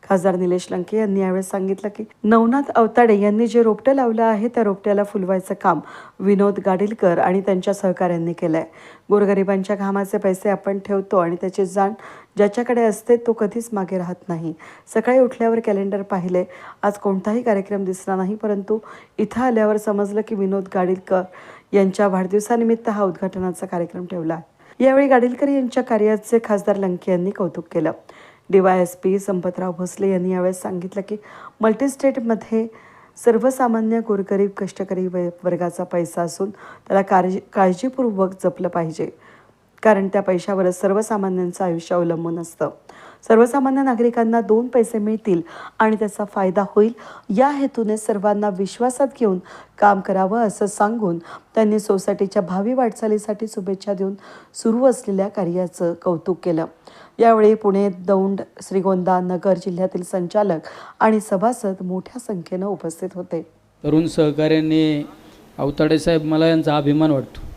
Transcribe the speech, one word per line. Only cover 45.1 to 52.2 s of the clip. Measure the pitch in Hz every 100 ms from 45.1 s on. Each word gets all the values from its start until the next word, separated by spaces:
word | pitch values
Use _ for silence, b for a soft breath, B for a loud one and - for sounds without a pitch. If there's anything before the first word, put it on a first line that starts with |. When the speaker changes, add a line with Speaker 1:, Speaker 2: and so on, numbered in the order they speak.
| 220 214 170 160 B B _
Speaker 1:
आणि | 220 220
त्याचा | 208 -
फायदा | 202 - 190 190 190
होईल, | - 214 233 B B _ 202
या | 269
हेतूने | 285 277 - 214 214
सर्वांना | - 208 208 202 208
विश्वासात | 185 196 - 247 254 277 -
घेऊन | 220 185 B B B -
काम | 208 196
करावं, | 185 190 190 226
असं | 220 - 202
सांगून | - 208 233 208 170 B B _
त्यांनी | - 214 214
सोसायटीच्या | 208 196 190 202